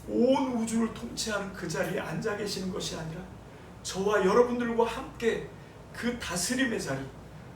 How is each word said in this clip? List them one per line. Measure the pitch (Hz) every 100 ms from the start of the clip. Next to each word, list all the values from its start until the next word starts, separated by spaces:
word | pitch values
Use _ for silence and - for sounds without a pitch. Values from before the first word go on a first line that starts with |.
| -
온 | 214 247 269 262
우주를 | 240 226 226 226
통치하는 | - 233 - 220 202 190
그 | - 170
자리에 | 156 165 -
앉아 | - 160 214 202
계시는 | 202 185 185
것이 | 180 - 170
아니라 | 160 175 185 - - - - -
저와 | - 185 202 202
여러분들과 | 185 233 240 240 233 226 233
함께 | - - - 226 185 - - - - -
그 | - 233 240
다스림의 | - 180 - 254 262 214
자리, | 156 135 135 - - - -